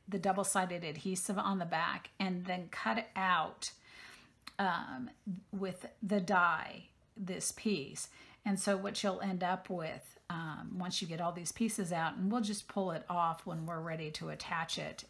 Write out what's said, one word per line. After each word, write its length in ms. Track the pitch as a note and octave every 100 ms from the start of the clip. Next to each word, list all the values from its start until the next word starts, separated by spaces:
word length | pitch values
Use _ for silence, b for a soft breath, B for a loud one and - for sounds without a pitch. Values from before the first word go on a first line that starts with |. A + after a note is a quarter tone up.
| -
the 120 | F#3+
double-sided 640 | F#3+ F#3+ F#3+ G3 F#3 F3
adhesive 540 | E3 D3+ F#3+ F#3 - G3
on 200 | G3 G3
the 60 |
back 460 | E3+ D#3+ E3+ - - -
and 240 | F#3+ F3+
then 240 | F3+ F3+ E3+
cut 360 | - A3 A3 A3+ -
out, 540 | F#3+ F3 D#3 - - - B B B B B B - -
um, 500 | G3 E3+ - B3+ B3+ - - F#3 -
with 360 | G3 F#3+ F3+ - -
the 180 | F#3+ G#3
die 680 | F3+ F#3+ F3 D#3+ - - - _ _ -
this 340 | F#3 F3+ -
piece. 580 | - A3 F#3+ C3+ - - B B B
And 160 | - G3
so 160 | - G3
what 260 | G3 G#3
you'll 200 | G#3 F#3
end 200 | G3+ F3+
up 280 | F3+ F#3 -
with, 480 | F3+ D#3+ - - - -
um, 480 | E3+ E3 D3+ E3 F3+
once 220 | F3+ -
you 80 | E3+
get 100 | E3
all 140 | E3+
these 180 | F3 E3+
pieces 400 | - A3+ A3 F3+
out, 280 | E3+ D#3+ -
and 120 | F#3+
we'll 120 | A#3
just 260 | G#3 G#3 -
pull 220 | - F#3
it 160 | D#3+ -
off 380 | F3 E3 E3 -
when 180 | E3
we're 160 | D#3+ E3
ready 300 | E3 E3 D#3
to 180 | D#3+ E3
attach 480 | D#3 - E3 D#3+ -
it 280 | D3 - -